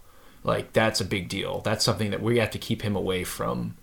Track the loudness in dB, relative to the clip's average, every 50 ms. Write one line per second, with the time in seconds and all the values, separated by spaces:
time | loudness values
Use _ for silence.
0 | -20 -20 -20 -20 -20 -20 -20 -4 -2 0 0 0 -2 2 4 4 4 4 2 0
1 | 0 0 -2 -2 -2 -2 -4 -4 -4 -4 -4 -4 -2 -2 0 2 2 2 2 2
2 | 0 -2 -2 0 0 2 4 4 2 2 -2 -4 -4 -2 -2 -2 0 -2 0 0
3 | 0 0 0 0 -2 -4 -4 -4 -4 -2 -2 -2 -4 -6 -8 -12